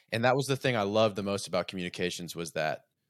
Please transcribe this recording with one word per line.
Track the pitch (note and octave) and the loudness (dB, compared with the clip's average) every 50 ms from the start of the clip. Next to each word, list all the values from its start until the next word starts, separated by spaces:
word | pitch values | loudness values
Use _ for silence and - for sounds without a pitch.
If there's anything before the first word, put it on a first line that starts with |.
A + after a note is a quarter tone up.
| _ _ - | _ _ -2
And | A2+ A#2 | 2 2
that | B2+ B2+ | 4 4
was | C#3 C3+ A#2+ | 4 2 0
the | C3+ | 0
thing | B2+ - C3+ B2 | 0 0 2 2
I | A2+ G2+ | 2 2
loved | G2+ G#2 A2 A2+ A2 G2+ | 2 4 4 4 4 2
the | G#2+ G2+ | 0 -2
most | G2+ G2+ G2 - - | -2 -2 -4 -4 -2
about | E2 F2+ F2 - | -2 -2 -2 -2
communications, | - F#2+ F2+ F2+ - - F#2+ F2+ - - F2 D#2+ - | -4 -6 -6 -6 -4 -2 -2 -2 -2 -4 -8 -8 -8
was | E2 E2+ D#2 - | -8 -8 -6 -4
that | E2 D#2 D#2 C2 - - _ _ _ _ _ | -2 -2 -2 -2 -4 -8 _ _ _ _ _